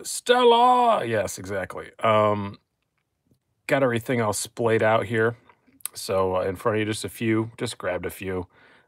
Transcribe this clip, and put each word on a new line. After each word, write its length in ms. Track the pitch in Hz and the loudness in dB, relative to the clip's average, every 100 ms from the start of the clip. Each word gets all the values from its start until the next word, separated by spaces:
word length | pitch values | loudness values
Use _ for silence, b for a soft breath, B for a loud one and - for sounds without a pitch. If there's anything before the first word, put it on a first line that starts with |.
Stella! 1040 | - - - 247 240 233 247 247 240 202 117 | -12 -6 0 4 6 6 6 4 4 2 0
Yes, 320 | 110 92 - | -2 -2 -6
exactly. 540 | 92 98 90 87 - - | -8 -8 -8 -10 -14 -2
Um, 540 | 110 107 107 104 101 - _ _ _ _ _ _ _ _ _ _ - | 2 4 4 0 -6 -12 _ _ _ _ _ _ _ _ _ _ -2
got 160 | 139 | 2
everything 380 | 135 117 117 120 | 2 0 -2 0
all 120 | 107 | 0
splayed 480 | 101 - - 113 110 | -2 -6 -2 0 4
out 240 | 110 113 98 | 4 2 0
here. 320 | 113 113 117 b b b _ - | 0 0 -2 b b b _ -14
So, 440 | - - 95 95 92 | -10 -2 0 0 0
uh, 40 | |
in 140 | 95 92 | -2 -2
front 220 | 120 107 | -2 -2
of 20 | |
you, 60 | 107 | -2
just 180 | 107 101 | -4 -8
a 40 | |
few, 420 | - 113 110 113 - | -4 0 0 -2 -6
just 200 | 117 - | -10 -6
grabbed 300 | 92 90 90 | -6 -6 -6
a 20 | |
few. 380 | - 95 90 90 b b b | -10 -8 -8 -8 b b b